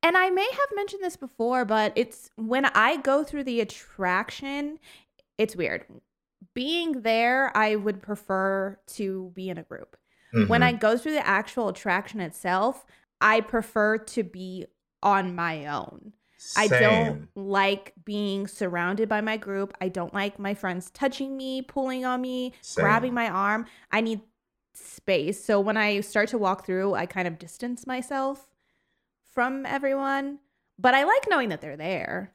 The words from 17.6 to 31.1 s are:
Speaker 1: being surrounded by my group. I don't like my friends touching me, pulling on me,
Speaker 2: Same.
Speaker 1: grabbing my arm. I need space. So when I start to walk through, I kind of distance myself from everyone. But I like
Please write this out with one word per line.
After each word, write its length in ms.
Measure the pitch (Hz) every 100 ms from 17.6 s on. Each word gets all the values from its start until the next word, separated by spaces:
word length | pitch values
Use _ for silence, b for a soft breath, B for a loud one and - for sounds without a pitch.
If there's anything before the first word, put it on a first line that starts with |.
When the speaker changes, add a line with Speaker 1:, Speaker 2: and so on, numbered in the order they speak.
| 196 196 196 -
Speaker 1:
being 440 | 170 208 208 196 202
surrounded 640 | - 190 175 175 196 220
by 120 | 214
my 160 | 220 220
group. 380 | 208 196 196 -
I 100 | 185
don't 240 | 185 170
like 260 | 202 202 202
my 140 | 196 202
friends 340 | 196 175 180
touching 460 | - 277 262 269 269
me, 240 | 262 262
pulling 420 | 262 - 262 254 254
on 160 | 254
me, 320 | 254 254 254 b
Speaker 2:
Same. 220 | - -
Speaker 1:
grabbing 300 | 202 220 247
my 160 | 240 233
arm. 360 | 185 202 214 233 B B
I 100 | 214
need 200 | 226 220 - _ _ _ _ -
space. 640 | - - - 185 147 208
So 160 | - 202
when 160 | 196 220
I 240 | 208 202
start 260 | 202 220 220
to 80 | 240
walk 280 | 208 185 -
through, 280 | 185 196
I 120 | 175 175
kind 200 | 196 180
of 140 | 165
distance 480 | 165 - 247 247 247
myself 580 | 254 254 277 269 277 - _ _ _ _ _ _ _ _
from 320 | - 247 269 269
everyone. 760 | 277 277 269 277 277 277 285 _ _ _ _
But 160 | 220
I 120 | 262
like 180 | 294